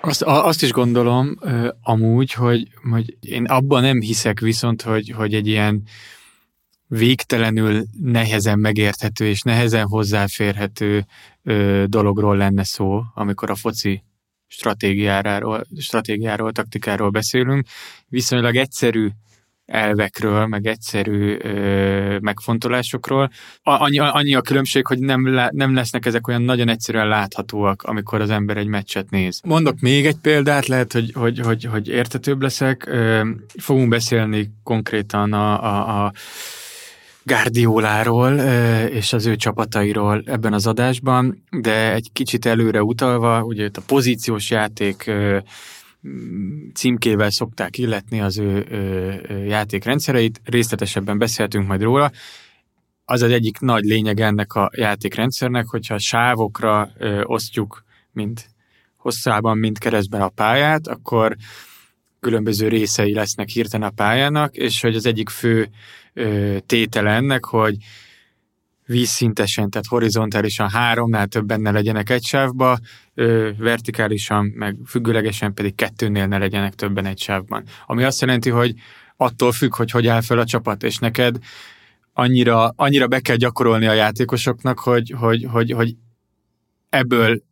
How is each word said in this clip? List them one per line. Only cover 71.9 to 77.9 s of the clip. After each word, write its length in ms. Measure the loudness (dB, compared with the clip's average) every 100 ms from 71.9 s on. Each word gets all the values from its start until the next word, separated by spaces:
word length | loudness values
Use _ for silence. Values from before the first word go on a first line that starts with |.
| -2 0
egy 140 | -2
sávba, 540 | 0 0 0 2 2 2 -4 -20 _
ö, 360 | -2 2 2 0 -2
vertikálisan, 920 | -2 0 -4 -2 -2 -2 0 0 0
meg 220 | -2 -6 -6 -6
függőlegesen 680 | -2 0 0 0 -2 -6
pedig 200 | -2 -4
kettőnél 520 | -2 -4 -2 -2 0 0
ne 120 | 0
legyenek 360 | -2 -2 -4
többen 320 | -4 -4 -4 -4
egy 120 | -8
sávban. 460 | -6 -6 -6 -10 -10 -20
Ami 180 | -6